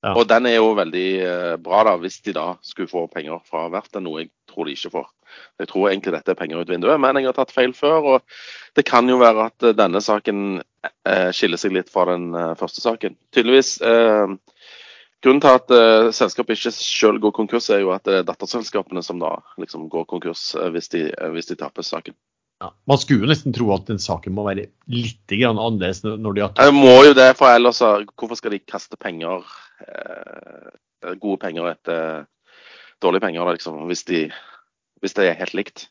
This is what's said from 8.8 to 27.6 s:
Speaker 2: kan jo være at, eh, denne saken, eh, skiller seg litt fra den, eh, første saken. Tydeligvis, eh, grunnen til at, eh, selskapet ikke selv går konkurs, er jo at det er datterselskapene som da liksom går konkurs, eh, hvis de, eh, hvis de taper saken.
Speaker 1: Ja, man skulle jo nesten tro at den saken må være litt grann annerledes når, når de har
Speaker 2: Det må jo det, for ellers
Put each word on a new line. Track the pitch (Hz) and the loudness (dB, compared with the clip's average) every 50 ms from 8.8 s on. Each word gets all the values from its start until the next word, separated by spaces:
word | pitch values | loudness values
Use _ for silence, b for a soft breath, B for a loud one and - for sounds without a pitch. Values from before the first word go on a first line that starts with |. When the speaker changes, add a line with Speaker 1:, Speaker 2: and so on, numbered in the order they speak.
| 139 - | -2 2
Speaker 2:
kan | - 120 120 127 127 | 2 2 2 4 2
jo | 127 | 4
være | 123 117 110 110 110 113 | 4 4 4 2 -2 -4
at, | _ _ - 120 | _ _ 0 2
eh, | 110 | 2
denne | 104 107 95 87 98 | 4 2 0 0 -2
saken, | 104 - 107 104 - - 104 101 101 101 95 90 - _ _ _ - - _ _ _ | -2 -2 -4 -4 -2 -4 -4 -4 -4 -6 -6 -8 -10 _ _ _ -14 -14 _ _ _
eh, | 92 95 95 92 90 92 | -2 0 0 0 -2 -2
skiller | - - 98 87 87 | -2 -2 -2 -2 -2
seg | - 107 92 | -4 -2 -2
litt | 92 92 - _ | -2 -6 -4 _
fra | 98 90 87 | -2 0 0
den, | 90 87 87 85 85 | 0 -4 -4 -8 -6
eh, | 85 85 82 82 | -6 -6 -6 -6
første | - - 85 - - | -8 -10 -10 -10 -6
saken. | - 117 113 113 - 98 - _ _ _ | -4 -4 -4 -4 -6 -10 -10 _ _ _
Tydeligvis, | _ 135 117 117 127 135 135 - - - - | _ -2 0 4 4 4 4 2 -4 -6 0
eh, | 117 117 117 117 113 107 107 104 95 98 95 _ B B B B B B B B B B B B B B _ | 2 2 4 4 4 2 2 0 -2 -4 -10 _ B B B B B B B B B B B B B B _
grunnen | - 135 131 147 143 | 2 4 4 4 6
til | 147 131 127 | 6 6 6
at, | - _ | 4 _
eh, | 127 120 117 113 113 110 113 117 113 | 6 6 8 8 6 6 4 2 2
selskapet | - 127 104 - - 123 - 113 | 0 -2 -2 -2 -6 -4 -4 -4
ikke | 107 - 120 113 | -4 -4 -8 -8
selv | - - - - - - 107 107 110 | -8 -8 -8 -4 2 2 2 2 4
går | 107 107 101 | 0 -2 -2
konkurs, | - 110 101 - 117 113 - | -2 -6 -4 -4 -6 -2 0
er | 107 101 98 | 0 0 0
jo | 95 92 | -2 -4
at | 95 _ | -4 _
det | - 98 | -2 -2
er | 95 90 | -2 -2
datterselskapene | 82 90 _ - 95 - 123 110 - - 107 95 _ 92 90 85 | -4 -8 _ -10 -10 -8 -10 -10 -6 -8 -8 -8 _ -10 -12 -10
som | - 90 90 | -10 -10 -8
da | 82 80 82 - _ _ - - | -6 -8 -8 -8 _ _ -16 -16
liksom | 85 - - 80 80 80 | -16 -14 -14 -16 -16 -10
går | - 85 82 | -8 -8 -8
konkurs, | _ - 90 - 85 80 - - - - | _ -10 -10 -10 -10 -12 -10 -12 -10 -8
eh, | 80 82 90 | -6 -6 -6
hvis | 82 85 82 - | -6 -6 -10 -6
de, | - 85 80 76 - | -6 -6 -6 -6 -6
eh, | - - 80 | -8 -10 -10
hvis | 78 82 85 - - | -8 -10 -10 -12 -12
de | - | -12
taper | - - _ - 85 | -12 -14 _ -14 -12
saken. | - - 80 - - - _ _ _ _ _ _ _ _ _ - | -12 -12 -12 -14 -16 -20 _ _ _ _ _ _ _ _ _ -20
Speaker 1:
Ja, | 87 _ _ _ | -20 _ _ _
man | - 139 139 | -2 0 0
skulle | - - 147 113 | 0 0 0 0
jo | 98 127 | 2 0
nesten | 147 156 151 143 120 | -2 -2 -2 -8 -6
tro | 117 123 107 98 | -4 -2 -2 -2
at | 95 92 | -2 -4
den | - 113 98 | -6 -8 -8
saken | - - 98 87 - 98 92 | -6 -6 -8 -8 -8 -8 -8
må | 101 104 | -6 -6
være | 101 95 95 - - _ _ _ - | -6 -6 -8 -10 -12 _ _ _ -8
litt | 123 120 120 113 120 _ _ _ | -8 -6 -6 -8 -10 _ _ _
grann | 98 101 123 123 113 107 | -4 -2 0 0 0 -2
annerledes | 110 117 117 104 92 90 95 92 - | -4 -4 -4 -4 -4 -6 -6 -6 -8
når, | 110 107 107 | -10 -10 -8
når | 110 107 98 | -6 -6 -4
de | 101 | -4
har | 101 101 104 | -4 -4 2
Speaker 2:
Det | - 131 143 139 | 4 6 6 6
må | 143 139 131 127 127 139 | 8 10 10 12 12 12
jo | 147 143 | 12 10
det, | 131 131 131 127 | 10 8 8 8
for | - 143 131 | 8 6 6
ellers | 120 120 | 8 8